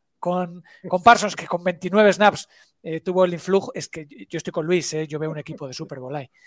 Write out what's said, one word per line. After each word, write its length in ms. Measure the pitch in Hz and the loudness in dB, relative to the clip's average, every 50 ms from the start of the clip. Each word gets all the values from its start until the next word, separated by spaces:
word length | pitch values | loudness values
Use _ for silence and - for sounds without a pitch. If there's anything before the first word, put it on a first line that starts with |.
| _ _ _ _ | _ _ _ _
con, 440 | - 175 180 180 180 175 175 180 - _ _ _ - 180 | -6 -4 -2 -4 -4 -6 -10 -16 -20 _ _ _ -8 -4
con 140 | 180 185 | -2 4
Parsons, 340 | 175 233 240 - - 202 - | 8 8 8 8 6 -2 -6
que 120 | - - - | -6 -8 -6
con 160 | - 170 175 | -6 -4 -2
veintinueve 500 | 185 175 160 - 180 180 208 214 202 180 | -2 -4 -4 -4 0 4 6 6 6 6
snaps, 340 | 160 208 208 196 - - - _ _ _ _ _ _ - | 6 4 4 4 2 -4 -14 _ _ _ _ _ _ -12
eh, 180 | - 160 165 | -10 -10 -8
tuvo 240 | - 190 180 185 185 | -6 -2 2 2 2
el 80 | 180 175 | 2 0
influjo. 380 | 160 - - 190 196 190 - - | -2 -2 0 0 0 0 -2 -8
Es 160 | 185 143 - | -10 -10 -10
que 160 | - 160 156 147 - - 196 - | -10 -14 -14 -16 -16 -20 -14 -10
yo 80 | - 165 | -10 -10
estoy 140 | - - | -8 -6
con 140 | - 180 156 | -6 -4 -2
Luis, 280 | 160 180 175 151 - 156 | 0 0 0 0 -2 -6
eh, 140 | 156 160 151 | -6 -6 -6
yo 100 | 147 151 | -6 -6
veo 140 | 156 156 | -6 -6
un 80 | 156 151 | -6 -8
equipo 280 | 143 - 160 - 151 135 | -10 -12 -12 -12 -12 -12
de 60 | 123 | -12
Super 260 | - 160 139 147 131 | -12 -12 -12 -12 -12
Bowl 160 | 127 127 143 | -12 -10 -10
ahí. 140 | 147 135 - _ _ _ | -10 -10 -12 _ _ _